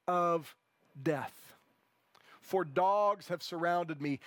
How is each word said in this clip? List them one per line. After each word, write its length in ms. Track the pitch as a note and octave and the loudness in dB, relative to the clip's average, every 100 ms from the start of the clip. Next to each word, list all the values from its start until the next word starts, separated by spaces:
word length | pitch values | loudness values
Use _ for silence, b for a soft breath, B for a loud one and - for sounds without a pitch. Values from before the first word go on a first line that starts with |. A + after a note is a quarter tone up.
| - | -2
of 480 | F3+ F3 E3+ - - _ _ _ C#3 | 2 2 0 -4 -20 _ _ _ -6
death. 520 | D#3 C#3 A#2 - - - _ _ _ _ _ B B B | -2 -2 -4 -14 -20 -20 _ _ _ _ _ B B B
For 240 | - F#3+ D#3 | -2 -2 0
dogs 640 | C3+ F#3+ G#3 G#3 G3+ E3 | 2 4 4 2 0 -4
have 140 | F3 | -8
surrounded 600 | - E3+ E3+ F3 E3 D3 | -6 -2 0 2 0 -4
me. 180 | C#3+ C3+ | -4 -4